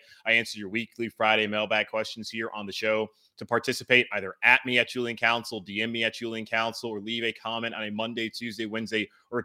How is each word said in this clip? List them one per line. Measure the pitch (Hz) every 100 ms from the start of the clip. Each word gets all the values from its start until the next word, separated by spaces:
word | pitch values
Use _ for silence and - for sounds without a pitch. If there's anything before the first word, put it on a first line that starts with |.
| - -
I | 110
answer | 113 110 107
your | 98
weekly | 110 113 - 117
Friday | - 110 110 104
mailbag | 107 104 107 104
questions | 110 107 - 107
here | 113 113
on | 107 101
the |
show. | 92 110 110 107 _ _ -
To |
participate, | - 117 - 127 123 123 117
either | 104 95 -
at | 113 127
me | 127 123
at | 117
Julian | 127 120 113
Council, | 117 117 110 110
D | 92 101
M | 113
me | 117
at | 113
Julian | - 117 113 107
Council, | 113 113 110 120
or | 107
leave | 104 117
a | 113
comment | - 113 113 117
on | 110
a | 107
Monday, | 104 113 117 113
Tuesday, | - 120 104
Wednesday, | 110 110 110 110 104 _ _
or | 120